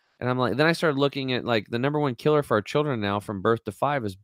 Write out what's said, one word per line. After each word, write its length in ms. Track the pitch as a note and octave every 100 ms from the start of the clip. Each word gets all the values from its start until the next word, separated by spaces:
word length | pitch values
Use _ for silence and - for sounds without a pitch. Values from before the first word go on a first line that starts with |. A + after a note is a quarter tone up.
| _ _
And 80 | B2
I'm 80 | B2+
like, 180 | A#2+ A#2+
then 120 | D#3+
I 40 |
started 260 | E3 E3 C#3
looking 360 | C#3+ C#3+ C3
at, 100 | B2
like, 240 | A#2+ A#2 F#2+
the 100 | A#2
number 200 | C#3 D3+
one 160 | D3 A#2
killer 280 | D3+ D3+
for 120 | - A2
our 60 |
children 400 | - D3 D3+ A#2+
now 180 | G2+ G2+
from 220 | G#2+ G2+
birth 240 | G#2+ A#2 -
to 80 |
five 320 | - C3+ C#3+ G#2+
is 100 | F#2+